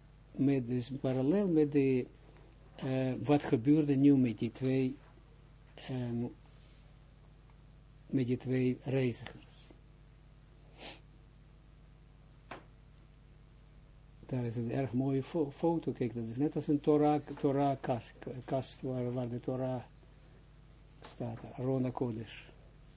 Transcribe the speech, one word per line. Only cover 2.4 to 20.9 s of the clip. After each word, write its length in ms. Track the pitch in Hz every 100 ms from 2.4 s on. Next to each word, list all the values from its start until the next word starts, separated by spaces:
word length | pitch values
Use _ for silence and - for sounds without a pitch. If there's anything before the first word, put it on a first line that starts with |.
| - - - -
eh, 380 | 135 131 131 120
wat 200 | 120 147
gebeurde 520 | - 135 120 151 147 135
nu 220 | 143 135
met 220 | 123 107
die 120 | 117
twee, 440 | - 131 131 131 - - - - - - - - -
ehm, 500 | - 127 120 117 123 - - - - - - - - - - - - - - - - - -
met 200 | 135 123
die 100 | 123
twee 400 | 123 127 127 127
reizigers. 800 | - 135 127 110 - - - - - - - - - - - - - - - - - - - - - - - - - - - - - - - - - - - - - - - - - - - - - - - - - - -
Daar 120 | 131 120
is 100 | 113
een 160 | 117
erg 220 | 127 131
mooie 300 | 120 135 135
fo-, 280 | 131 175 143
foto. 400 | - 170 165 139
Kijk, 220 | 123 123
dat 140 | 117 113
is 100 | 117
net 180 | 151 156
als 120 | 143
een 120 | 147
Torah, 420 | - 151 147 147 - 143
Torah 380 | 147 135 139 135
kast, 320 | - 120 - - - 123 -
kast 360 | 135 127 -
waar, 320 | 135 127 123
waar 160 | 123 123
de 100 | 120
Torah 440 | - 131 131 127 - - - - - - - - - - -